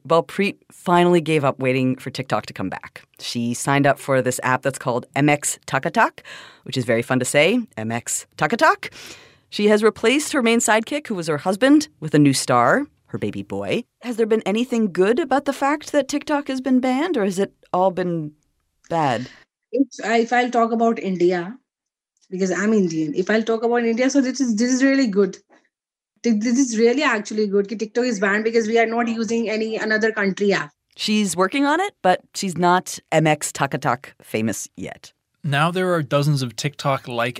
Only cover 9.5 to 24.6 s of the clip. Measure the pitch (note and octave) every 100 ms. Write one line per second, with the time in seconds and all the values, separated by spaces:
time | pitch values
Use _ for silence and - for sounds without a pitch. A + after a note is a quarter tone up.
9.5 | - G#3 G#3 G#3+ G3+ A3+ C#4 - D4+ A3+
10.5 | A#3 A#3 A3 A3 D4 - F#3+ E3 D3 F#3
11.5 | G3 C4 D4+ - _ D3+ D3+ C#3+ C3 -
12.5 | B2 B2 G#3 D4 _ _ G#2+ G#2 G2+ G2+
13.5 | G2 G2+ F#3 - _ A#3+ G#3+ G#3+ A3 -
14.5 | A3 B3 A#3 G#3+ E3+ G3 A#3+ D4+ C4 C#4
15.5 | C4+ C#4 D4+ - D4 C4+ C#4+ - C#4+ D4
16.5 | C4+ C4+ B3+ B3+ B3+ F4+ C#4+ G3+ F3+ G3
17.5 | _ _ F3+ F#3+ F3 F3 E3+ D3+ - _
18.5 | _ _ _ - E3 D3 A#2 B2+ - _
19.5 | _ _ B3 C4+ - F#3+ A3+ A3+ B3 B3
20.5 | B3 A3+ A#3 A3+ A3+ G3 F3+ F3 F3+ F3
21.5 | C4 _ _ _ _ _ _ _ F#3 F#3+
22.5 | F3 G#3 A3 F3+ D#3+ D#3 D3 F#3 A3 A3
23.5 | A3+ A#3 A#3+ A#3 A3+ C4 C#4 B3+ B3+ B3+
24.5 | G#3